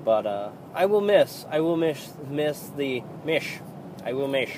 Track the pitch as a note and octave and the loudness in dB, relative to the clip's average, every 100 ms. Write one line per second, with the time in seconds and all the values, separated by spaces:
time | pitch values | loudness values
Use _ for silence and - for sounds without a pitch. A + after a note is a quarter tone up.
0 | - A2 G#2 G2+ G#2 - - - F#3+ G#3 | 4 2 2 -4 -6 -10 -10 0 4 4
1 | G3+ G3 D3 - - D#3 E3 E3 D#3+ C#3+ | 6 6 6 2 -2 0 2 4 2 0
2 | - - C#3+ C#3+ D3+ C#3+ - C#3+ C#3 B2+ | -8 -14 -6 0 0 -2 -8 -4 -2 -2
3 | - - D3+ D#3 - - - - - - | -6 -10 0 0 0 -10 -12 -14 -14 -10
4 | - B2+ C#3 C#3 A#2 | -6 -2 0 0 -2